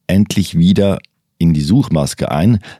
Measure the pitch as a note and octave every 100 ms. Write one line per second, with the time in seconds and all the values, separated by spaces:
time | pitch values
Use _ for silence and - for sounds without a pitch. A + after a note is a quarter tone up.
0 | - F#2+ G#2 - F2+ E2 F2 G2+ G2 F#2
1 | - _ _ - E2 D2+ D2 A#2+ C3+ D#2
2 | C#2 - - D2 G2 A2 - -